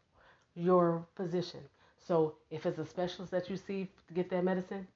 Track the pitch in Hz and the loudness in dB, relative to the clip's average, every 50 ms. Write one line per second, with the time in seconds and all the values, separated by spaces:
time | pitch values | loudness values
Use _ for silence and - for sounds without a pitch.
0 | _ _ _ _ _ - - _ _ _ - 170 170 180 185 180 175 170 170 165 | _ _ _ _ _ -20 -20 _ _ _ -8 -2 4 6 6 8 6 6 4 0
1 | 165 - _ - 196 165 170 180 165 - - 135 139 - _ _ _ _ _ _ | -4 -8 _ -6 -6 -2 -2 -2 -4 -4 -8 -14 -18 -18 _ _ _ _ _ _
2 | _ - 180 165 160 156 - - _ - 156 156 - 180 165 156 156 156 - - | _ 0 2 2 2 2 0 -6 _ -12 -10 -4 -4 -2 -2 -2 -6 -6 -4 -4
3 | 180 175 - - 185 165 - 180 180 - 196 175 - - 196 196 190 190 _ _ | -4 -4 -4 -8 -8 -4 -2 -2 -2 -2 -6 -8 -6 -6 -6 -6 -6 -8 _ _
4 | _ - 165 185 180 180 190 180 175 185 185 185 180 - 208 196 185 - _ | _ -8 -4 -4 -2 0 0 0 2 2 0 0 -2 -6 -8 -10 -10 -12 _